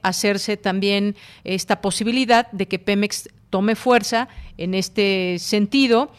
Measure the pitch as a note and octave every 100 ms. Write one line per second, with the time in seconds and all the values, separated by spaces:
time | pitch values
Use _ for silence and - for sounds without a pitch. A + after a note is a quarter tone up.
0 | F#3 F3 G#3 G3 G#3+ G#3 G3 F#3+ G3+ G3+
1 | G#3 G3+ - - - F#3 - G3+ G3 -
2 | A3 B3+ A#3+ A#3 A#3 G3 F#3+ F#3 - G3+
3 | G3+ - - - - F#3+ G#3 A3 B3+ A#3+
4 | - A#3 B3+ - - - F3 F#3+ F#3 -
5 | G3+ F#3+ F3+ F3 - G#3 G#3 C#4 C4 A#3
6 | C#4+